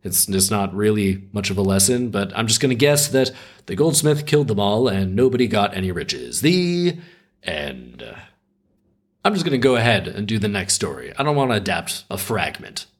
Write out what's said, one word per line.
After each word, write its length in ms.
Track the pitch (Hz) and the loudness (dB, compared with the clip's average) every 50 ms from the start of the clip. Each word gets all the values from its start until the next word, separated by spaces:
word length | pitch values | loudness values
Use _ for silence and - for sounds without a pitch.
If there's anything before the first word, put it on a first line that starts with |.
| _ | _
It's, 260 | 98 90 - - - | -2 -2 -2 0 0
it's 200 | 98 98 95 98 | 0 0 0 0
not 240 | 107 101 98 95 87 | 0 -2 -2 -2 -2
really 540 | 101 104 107 107 107 101 98 95 98 - - - | 0 2 2 2 2 2 0 0 -2 -6 -8 -6
much 160 | 101 98 - | -6 -4 -2
of 80 | 98 | -2
a 40 | 98 | 0
lesson, 480 | 98 98 95 98 95 131 123 123 123 117 | 2 2 2 2 2 2 2 0 -2 -2
but 220 | 101 101 101 95 - | -2 -4 -4 -4 -4
I'm 140 | 101 113 | -4 -2
just 140 | 110 113 - | 0 0 2
gonna 140 | 147 131 127 | 2 0 2
guess 340 | 110 143 147 147 143 143 - | 4 4 4 4 2 0 2
that 240 | 131 135 127 127 - - - - - - _ | 2 2 2 2 -2 -12 -20 -20 -20 -20 _
the 100 | - 95 | -8 -2
goldsmith 500 | 92 147 165 143 147 147 151 151 147 147 | 0 2 2 2 2 2 2 2 2 0
killed 220 | - 151 147 143 | 2 2 2 2
them 100 | 110 107 | 2 0
all, 300 | 98 101 101 104 110 131 | 2 2 2 2 2 2
and 300 | 120 98 95 98 95 92 | 2 2 0 0 0 2
nobody 320 | 101 131 131 127 123 123 107 | 2 2 4 4 2 0 2
got 260 | 110 104 101 104 - | 2 2 2 0 0
any 160 | 95 95 92 | -2 -4 -2
riches. 480 | 90 82 143 - - 131 123 120 120 - | -4 -4 -6 -6 -8 -8 -8 -8 -6 0
The 580 | 139 156 180 180 180 175 175 175 175 175 165 170 - - - _ _ _ _ _ - | 2 2 4 4 2 0 0 0 0 0 -2 -4 -12 -20 -20 _ _ _ _ _ -8
end. 600 | - 82 73 73 71 65 64 62 62 60 - 58 57 - - - - _ _ _ _ _ _ _ _ _ _ _ _ _ _ _ _ _ _ - | -8 -6 -6 -6 -8 -10 -12 -16 -20 -18 -18 -18 -16 -16 -18 -20 -20 _ _ _ _ _ _ _ _ _ _ _ _ _ _ _ _ _ _ -2
I'm 80 | 202 214 | 0 0
just 100 | 185 165 | 0 0
gonna 140 | 165 139 | 0 0
go 180 | 123 117 135 127 | 4 4 4 4
ahead 320 | 117 110 120 110 98 87 | 4 4 4 2 2 0
and 180 | 95 - 101 104 | -4 -6 -6 -4
do 140 | 101 113 107 | -2 -2 0
the 80 | 98 | 0
next 280 | 104 101 101 90 - - | 0 -2 -2 -2 -2 -2
story. 360 | - - 80 69 65 62 - - | -2 -2 -4 -6 -8 -12 -12 -6
I 60 | - 139 | -2 0
don't 120 | 151 147 | 0 2
wanna 200 | 151 135 127 117 | 2 2 2 0
adapt 500 | 101 95 - - - - - - - - _ | 0 0 -2 -2 -4 -4 -6 -10 -12 -10 _
a 80 | - | -8
fragment. 680 | 95 - - 220 196 160 - - - - - - - - _ _ | -8 -4 -4 -2 -2 -2 -4 -6 -10 -16 -14 -14 -14 -14 _ _